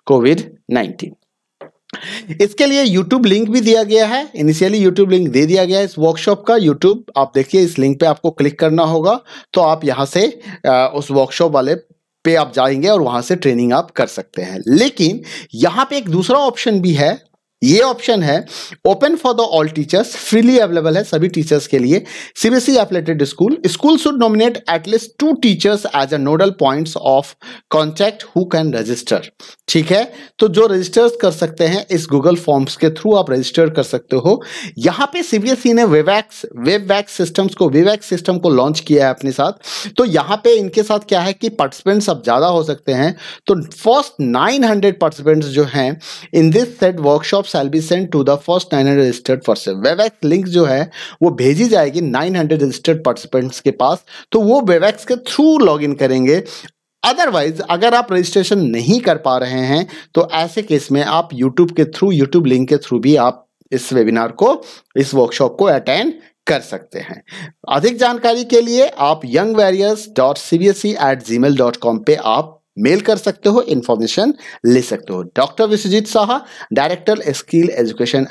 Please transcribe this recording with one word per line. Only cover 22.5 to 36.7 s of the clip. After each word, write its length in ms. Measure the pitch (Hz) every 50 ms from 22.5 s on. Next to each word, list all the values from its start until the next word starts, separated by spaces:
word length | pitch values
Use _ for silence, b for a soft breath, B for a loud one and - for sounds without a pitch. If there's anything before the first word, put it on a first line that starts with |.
| 254 254 247 - 269
affiliated 460 | 240 202 202 196 175 165 165 165 151
school, 340 | 143 135 - - 175 226 302 - -
school 300 | 180 - - - 294 320
should 220 | - - 294 285 247 240
nominate 360 | 220 214 214 226 240 226 - - - 165
at 140 | 165 160 196 220
least 220 | 226 - - _ - 294
two 80 | 311 311 254 -
teachers 400 | 226 190 156 - 202 208 202 - - -
as 180 | 143 135 135 156
a 60 | 147
nodal 320 | 135 143 156 160 196 196 190 - 151
points 300 | 135 135 147 160 160 - - -
of 240 | 131 135 135 143 - - B B B B B B _ -
contact 500 | 156 156 156 156 160 202 196 196 - -
who 160 | - _ 175 185 180 175
can 160 | 160 160 156
register। 480 | 123 113 107 110 120 117 - - 113 90 - - _ B B B B B _
ठीक 240 | - - 160 156 160
है, 220 | 180 208 240 - B B B B B -
तो 80 | 220
जो 200 | 214 165 202 226
रजिस्टर्स 480 | 214 196 185 180 180 - 226 233 233 233 233
कर 100 | - 185
सकते 340 | 151 - 175 160 160 - 170
हैं 200 | 160 175 202 - -
इस 160 | 190 160 160
Google 280 | - 139 139 131 175 175
फॉर्म्स 400 | 170 - 156 143 131 135 135 -
के 120 | - 165
through 300 | 156 156 - - 214 208
आप 140 | 196 180 139
रजिस्टर 380 | 131 131 127 - - 165 165 156
कर 140 | 160 - -
सकते 320 | - - 123 - _ 131
हो। 280 | 131 120 170 214 - B B B B B 185 B
यहाँ 300 | 117 117 294 170 - 285 285 -
पे 100 | 349 339
सीबीएसई 500 | - 339 214 196 254 262 254 - 240 226
ने 100 | 233 240
वेवैक्स, 600 | 208 151 151 151 175 196 220 214 - - - - - -
वेवैक्स 580 | 120 120 147